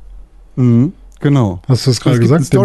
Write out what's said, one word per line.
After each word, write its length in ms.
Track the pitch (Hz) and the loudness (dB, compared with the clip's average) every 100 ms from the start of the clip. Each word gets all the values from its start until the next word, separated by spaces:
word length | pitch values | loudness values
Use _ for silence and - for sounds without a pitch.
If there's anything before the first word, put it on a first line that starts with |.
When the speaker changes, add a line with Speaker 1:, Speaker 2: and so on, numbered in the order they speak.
| - - - - - - | -20 -20 -20 -20 -12 -2
Speaker 1:
Mhm, 380 | 123 117 143 - - - | 2 2 0 -4 -20 -6
genau. 420 | 147 143 107 87 - | -2 0 0 -4 -2
Speaker 2:
Hast 180 | 127 - | -2 0
du 60 | |
das 80 | 117 | -2
gerade 140 | - 123 | 0 0
Speaker 1:
Es 40 | |
gibt 120 | 117 | 2
Speaker 2:
gesagt? 80 | 160 | 0
Speaker 1:
einen 40 | |
Speaker 2:
Den 140 | 135 135 | 0 0